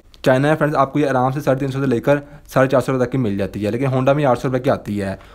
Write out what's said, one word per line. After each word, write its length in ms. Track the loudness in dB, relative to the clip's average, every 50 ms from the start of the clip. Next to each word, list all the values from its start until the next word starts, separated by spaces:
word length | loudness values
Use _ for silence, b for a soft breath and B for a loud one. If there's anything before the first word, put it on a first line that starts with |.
| -12 -18 -18 -2 0
चाइना 240 | 2 2 4 2 2
में 60 | 2
फ्रेंड्स 200 | 2 0 0 2
आपको 220 | 0 0 0 0 0
ये 80 | 0
आराम 260 | 0 2 2 0 0
से 80 | -2 -2
साढ़े 200 | 0 0 0 0
तीन 100 | -2 -4
सौ 100 | -4 -2
से 60 | -2
लेकर 340 | 0 0 0 2 2 0 0 -2 B B B B -2 0
साढ़े 140 | 0 2 4
चार 120 | 2 2
सौ 120 | 2 0
रुपये 140 | 0 0 0
तक 60 | -2
की 60 | -2 -2
मिल 180 | -2 -2 -2 -2
जाती 240 | -4 -4 -4 -4
है, 80 | -4 -4
लेकिन 200 | -2 -2 -2 -2
Honda 240 | 0 2 2 2 2
में 80 | 4 2
आठ 140 | 2 2 2
सौ 100 | 0 -2
रुपये 120 | -2 -2
की 100 | 0 0
आती 260 | -2 -2 -4 -6 -6 -4
है 200 | -4 -6 -6 B B B